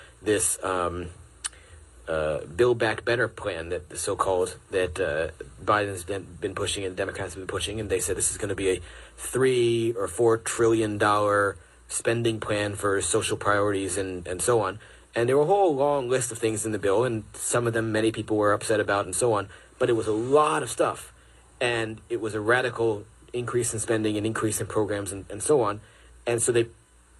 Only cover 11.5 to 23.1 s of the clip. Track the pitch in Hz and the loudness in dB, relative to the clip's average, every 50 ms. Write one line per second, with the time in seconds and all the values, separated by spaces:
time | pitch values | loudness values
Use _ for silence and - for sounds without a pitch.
11.5 | - - - - - - - - - - - 117 117 117 117 117 113 107 - - | -2 -6 -12 -20 -20 -20 -14 -10 -8 -4 -2 0 0 2 0 0 -2 -2 -2 -2
12.5 | 107 104 104 104 101 101 - 101 98 98 92 - - 110 95 - 110 95 - 101 | -2 0 0 -2 -4 -2 0 0 0 0 0 0 0 0 0 0 -2 -2 0 2
13.5 | 101 101 101 104 101 98 98 92 92 101 95 95 92 90 87 90 92 90 - - | 2 2 2 2 0 0 -2 -2 -2 -4 -4 -4 -6 -8 -8 -8 -6 -2 2 2
14.5 | 120 113 101 92 95 110 - - - - - _ - 117 120 123 131 143 147 160 | 4 4 2 0 -2 -6 -12 -20 -20 -20 -20 _ -2 0 2 4 4 4 4 4
15.5 | 196 202 196 175 147 131 139 147 143 143 127 120 127 127 123 - 113 - - 113 | 4 4 4 4 4 4 2 2 2 0 0 0 0 0 0 -2 -4 -2 0 0
16.5 | 110 107 107 113 107 98 101 98 95 107 120 127 117 110 104 - - - - - | 0 0 -2 -4 -2 0 2 2 4 4 2 2 0 -4 -6 -8 -12 -8 -4 -2
17.5 | - 123 117 120 113 117 113 110 110 110 110 113 110 113 107 - 110 104 104 104 | 0 0 0 0 0 0 0 0 0 2 2 2 0 0 -2 -2 0 2 4 4
18.5 | 104 101 - - 110 104 101 101 101 101 101 - - - 127 120 110 101 95 - | 2 2 2 0 0 2 2 2 0 0 0 -2 -2 0 2 2 2 2 0 -4
19.5 | - - - - - - 127 123 120 110 110 110 107 110 120 127 139 151 151 151 | -10 -18 -20 -20 -4 -2 0 2 2 2 2 0 0 0 2 4 4 4 6 4
20.5 | 156 151 131 120 - - - 120 92 - - - - - - - - - - - | 2 0 -2 -4 -2 0 0 0 0 -4 -10 -16 -20 -20 -20 -20 -20 -20 -20 -20
21.5 | - - 131 123 120 113 113 110 110 107 - - 120 113 110 110 104 110 104 107 | -6 -2 0 0 0 0 -2 -4 -6 -10 -8 -6 -6 -4 -4 -4 -4 -2 2 2
22.5 | 120 127 127 123 117 - 117 113 107 101 104 - | 2 2 2 0 -2 0 0 0 0 -2 -6 -12